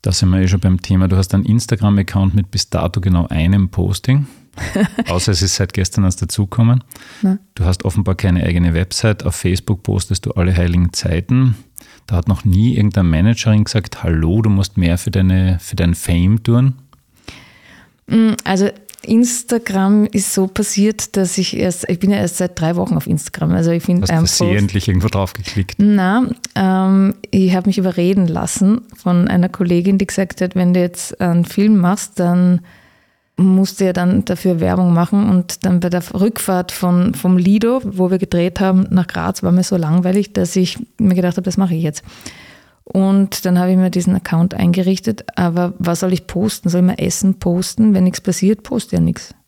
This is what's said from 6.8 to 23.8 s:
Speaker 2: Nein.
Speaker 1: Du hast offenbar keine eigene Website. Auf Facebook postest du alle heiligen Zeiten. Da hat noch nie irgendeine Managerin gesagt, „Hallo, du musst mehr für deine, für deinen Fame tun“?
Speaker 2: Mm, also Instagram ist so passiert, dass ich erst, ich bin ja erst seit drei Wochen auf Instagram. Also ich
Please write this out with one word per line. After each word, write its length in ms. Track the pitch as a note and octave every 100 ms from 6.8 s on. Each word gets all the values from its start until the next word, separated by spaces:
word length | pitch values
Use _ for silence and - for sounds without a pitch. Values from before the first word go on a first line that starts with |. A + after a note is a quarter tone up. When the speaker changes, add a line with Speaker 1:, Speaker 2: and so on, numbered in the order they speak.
| - - - -
Speaker 2:
Nein. 180 | G3 F#3+ _
Speaker 1:
Du 100 | -
hast 200 | F2 F#2
offenbar 300 | - F#2+ F#2+
keine 280 | F#2 G2 F2
eigene 300 | E2+ F2 F2
Website. 520 | E2 F2+ - A2+ G#2
Auf 120 | - -
Facebook 460 | F2+ F#2 - F#2+
postest 420 | - G2 - G2+
du 80 | -
alle 240 | - F2+ F2
heiligen 380 | F2 F2 F2
Zeiten. 600 | - - E2 F2 B2+ C3 G#2+ - - - - -
Da 100 | F#2
hat 120 | -
noch 180 | F#2 G#2
nie 300 | F#2 A2+ C3+
irgendeine 320 | G#2 G2 F2+
Managerin 540 | D#2+ G2 A#2 A2+ G#2+
gesagt, 380 | G#2 A2 F#2 -
„Hallo, 380 | - D#2+ D#2+ G#2
du 80 | A2
musst 300 | G2 G2 -
mehr 180 | F2 F2
für 140 | -
deine, 480 | F#2+ F#2 F#2 F#2 F2+
für 160 | - G2
deinen 180 | F2
Fame 480 | E2+ - E2+ F2+ A2
tun“? 320 | A2 A#2 C3+ C3 _ _ _ _ - - - _ _ - _ _ -
Speaker 2:
Mm, 260 | A3 A3 -
also 260 | - F#3 G3+ - _ -
Instagram 1000 | - A3+ A#3+ A#3+ - A#3 A#3 F#3+ F#3+ G#3
ist 300 | G#3 G#3 F#3
so 120 | - F#3+
passiert, 680 | F#3+ G#3 - G#3 G#3+ - G3+
dass 220 | F#3 F#3
ich 180 | F#3 -
erst, 320 | F3+ F3 -
ich 120 | F3
bin 100 | G3
ja 80 | G3+
erst 180 | F#3 -
seit 240 | F3+ F3+
drei 160 | D#3+ F3
Wochen 200 | F#3 E3
auf 100 | -
Instagram. 460 | D#3 - - D#3
Also 180 | F3 E3
ich 120 | E3+